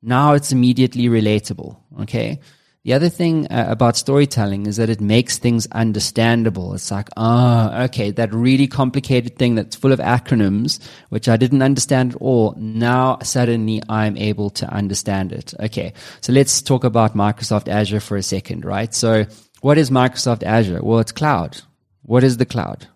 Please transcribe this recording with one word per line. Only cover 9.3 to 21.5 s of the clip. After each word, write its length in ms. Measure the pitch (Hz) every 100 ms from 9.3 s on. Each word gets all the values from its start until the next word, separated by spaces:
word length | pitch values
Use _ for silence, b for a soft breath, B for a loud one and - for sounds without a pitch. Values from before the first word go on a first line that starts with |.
| -
thing 180 | 123 113
that's 200 | 101 -
full 160 | 135
of 80 | 131
acronyms, 800 | 65 123 - 123 101 101 127 - B B B
which 180 | 107 -
I 80 | 113
didn't 280 | 127 135
understand 500 | 131 135 - 131 127
at 80 | 120
all, 320 | 127 123 107 -
now 600 | 110 110 120 127 131 127
suddenly 580 | - 123 120 117 110 110 -
I'm 260 | 110 107 104
able 360 | 107 101 101
to 200 | - -
understand 640 | 104 101 98 - 98 95
it." 200 | - - -
Okay, 340 | 107 107 87 B B B
so 100 | -
let's 300 | 127 139 -
talk 220 | - 131
about 340 | 127 113 110 107
Microsoft 500 | 101 104 - 107 -
Azure 320 | 101 104 104
for 160 | - 101
a 60 |
second, 400 | 92 98 - 85
right? 300 | 80 98 113
So 320 | - 117 110 104 B B _
what 180 | 135 147
is 100 | 143
Microsoft 540 | 131 127 - - 113
Azure? 360 | - 110 104 87
Well, 160 | - 113
it's 120 | 113
cloud. 460 | - 151 123 82